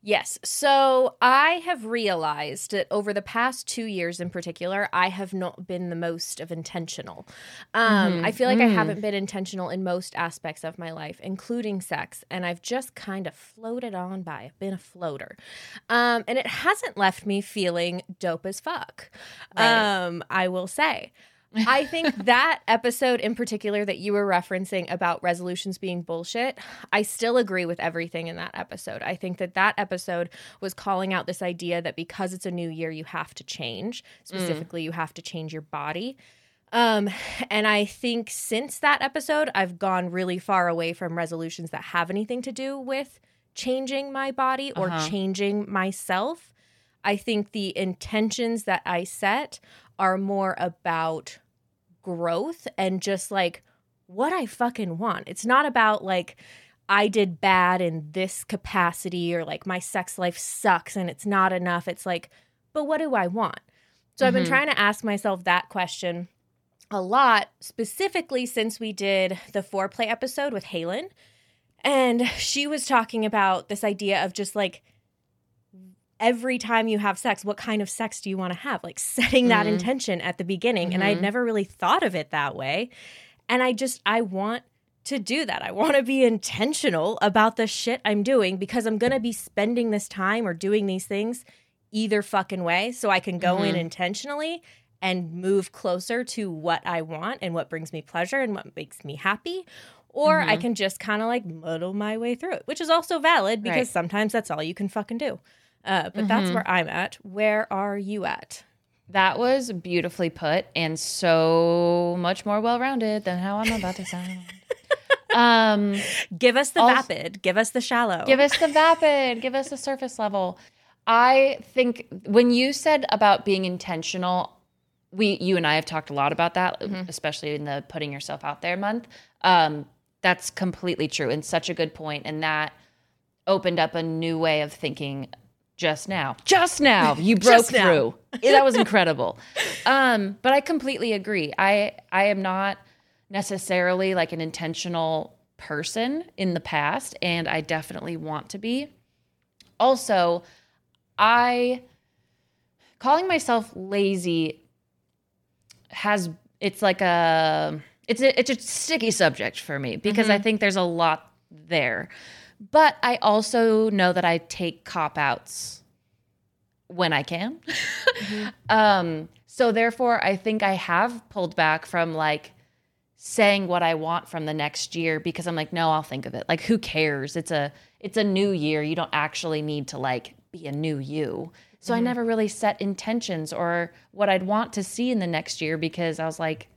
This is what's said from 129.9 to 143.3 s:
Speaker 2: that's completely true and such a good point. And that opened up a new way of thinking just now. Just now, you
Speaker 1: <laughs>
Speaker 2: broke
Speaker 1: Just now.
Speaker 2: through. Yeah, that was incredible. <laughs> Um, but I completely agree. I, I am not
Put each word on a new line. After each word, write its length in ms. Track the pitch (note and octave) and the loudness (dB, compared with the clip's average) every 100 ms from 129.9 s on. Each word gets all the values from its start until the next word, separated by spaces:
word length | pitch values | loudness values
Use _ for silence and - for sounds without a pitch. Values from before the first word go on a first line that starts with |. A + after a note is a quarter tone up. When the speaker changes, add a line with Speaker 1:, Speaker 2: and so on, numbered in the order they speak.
| _ _ _ | _ _ _
Speaker 2:
that's 300 | F#3 F3+ - | 0 0 -4
completely 580 | - F#3 E3+ F3+ - D#3 | -4 -4 -4 -6 -2 -4
true 220 | - C#3 | -2 -2
and 120 | D3 | -2
such 280 | D3 E3+ - | -2 -4 -2
a 40 | |
good 200 | E3+ D#3+ | -4 -4
point. 300 | - D#3 D3 - | -6 -10 -10 -8
And 160 | D#3 | -4
that 320 | D#3+ D#3 D3+ _ _ _ _ _ _ _ - | -2 -2 -4 _ _ _ _ _ _ _ 0
opened 340 | F#3+ F#3 F3 | 0 2 0
up 140 | D#3+ | 0
a 80 | E3+ | 0
new 360 | E3 D#3+ E3 E3 | -4 -2 -2 0
way 220 | D#3+ D3+ | 2 2
of 100 | D3 | -2
thinking 580 | - D3+ C3 C#3+ C#3 D3 - _ _ _ _ | -4 -6 -6 -8 -8 -12 -16 _ _ _ _
just 320 | E3+ D#3 - | -2 -2 -4
now. 260 | F#3+ C#3 C3 | -4 -4 -6
Just 340 | - F#4 F4 - | 4 4 4 4
now, 360 | C#4+ G#3 D#3+ | 6 8 6
you 220 | C#3+ F3+ A3 | 4 4 6
Speaker 1:
<laughs> 0 | |
Speaker 2:
broke 180 | G3+ A#3 | 10 8
Speaker 1:
Just 160 | A#3 | 8
now. 120 | A#3+ | 4
Speaker 2:
through. 300 | F#3 D#3+ A#2 - _ C4 | 6 6 4 -4 _ 0
Yeah, 100 | A#3+ | 6
that 120 | C#4 C4+ | 8 8
was 100 | A3+ | 4
incredible. 640 | G#3+ G#3 E3+ C#3+ A#2+ - | 4 4 4 2 -2 -4
<laughs> 40 | - - - - - | -14 -8 -6 -2 2
Um, 500 | C4+ C4 A3+ G3 G3+ | 4 6 4 0 0
but 100 | B3+ | 4
I 80 | C4+ | 4
completely 540 | C#4+ D#4+ B3+ C4+ A#3 | 4 -2 -2 -2 -2
agree. 400 | G#3 F#3+ G3+ D3+ - | -2 -2 -2 -2 2
I, 340 | F#3+ G#3 G#3 - _ | 4 4 2 -4 _
I 120 | F#3 | 2
am 180 | G3+ G3 | 2 2
not 340 | F#3+ F#3 G3 G3 _ _ _ _ _ | 0 0 -2 -4 _ _ _ _ _